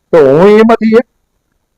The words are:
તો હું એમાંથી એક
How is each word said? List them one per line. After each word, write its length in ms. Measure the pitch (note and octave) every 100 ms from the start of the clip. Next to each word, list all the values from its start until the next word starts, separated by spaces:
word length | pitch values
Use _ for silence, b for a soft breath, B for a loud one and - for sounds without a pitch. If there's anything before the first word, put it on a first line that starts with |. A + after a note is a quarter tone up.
| -
તો 260 | E3 C3+ D3
હું 100 | G3+
એમાંથી 480 | G#3+ A3+ - A3 A3
એક 80 | - _ _ _ _ _ _